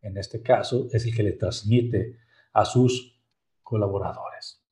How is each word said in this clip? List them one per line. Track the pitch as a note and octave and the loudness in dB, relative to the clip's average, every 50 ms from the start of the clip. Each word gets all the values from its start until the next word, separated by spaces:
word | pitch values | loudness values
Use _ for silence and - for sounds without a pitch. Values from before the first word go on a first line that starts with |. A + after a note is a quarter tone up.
En | - G#2+ F#2+ | -10 -8 -8
este | G2 F#2+ - - A2 | -8 -8 -8 -8 -10
caso, | - - C3 A2+ - - B2+ A#2+ B2 - | 2 2 2 2 4 0 0 -2 -2 0
es | - A2 - | 0 0 0
el | A#2 A2+ | 0 -2
que | A2+ G#2 | 0 0
le | G2 - | 0 0
transmite | - - F2+ - - - G#2 A#2 B2 A#2+ B2 A2+ G2 F2+ - - _ _ _ _ _ _ _ _ | 0 -2 -4 -4 -2 0 4 4 4 4 2 0 -2 -2 -4 -8 _ _ _ _ _ _ _ _
a | A2 G#2 | 2 2
sus | - - B2+ B2+ B2 B2+ - - - _ _ _ _ _ _ _ _ _ _ _ | 4 4 4 4 4 2 0 -6 -12 _ _ _ _ _ _ _ _ _ _ _
colaboradores. | - A#2 G#2+ G2+ G2 G2 G2 F#2+ - - - - - - - - - - _ _ _ | -6 -2 -2 -2 0 -2 -4 -4 -6 -8 -8 -12 -12 -12 -14 -18 -18 -20 _ _ _